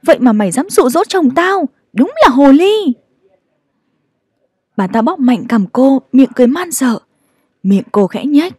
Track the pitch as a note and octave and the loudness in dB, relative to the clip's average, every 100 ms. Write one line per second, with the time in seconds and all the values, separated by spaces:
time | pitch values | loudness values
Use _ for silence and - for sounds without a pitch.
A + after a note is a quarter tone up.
0 | - D#4 B3 G#3+ G#3 E3+ F4+ - B3+ C#4 | 0 2 2 0 -2 -4 -4 0 0 0
1 | G4 F#4+ D4 C4+ F4+ G4 D#4 _ _ - | -2 0 0 0 -2 -2 -4 _ _ -4
2 | D4+ D#5 C#5 B3+ C#4+ C#4 F#4 G#4+ F#4+ A#3+ | -2 2 0 4 4 4 4 0 -2 -6
3 | _ _ _ _ _ _ _ _ _ _ | _ _ _ _ _ _ _ _ _ _
4 | _ _ _ _ _ _ _ - F#3+ A3+ | _ _ _ _ _ _ _ -8 -4 -2
5 | A3+ F#4 B3+ A#3+ A#3 A#3 F#3 - C4+ C4+ | -2 -2 -2 -2 -2 -4 -2 0 0 0
6 | _ B3+ C4 - A#3+ D4+ F4+ C#4 C4 A3+ | _ 2 2 2 0 0 -6 -4 -4 -4
7 | _ _ _ _ _ _ F#3+ G3 - - | _ _ _ _ _ _ -2 -2 -2 -2
8 | F#3+ - C4+ C#4+ E4+ | -2 -4 -2 0 -2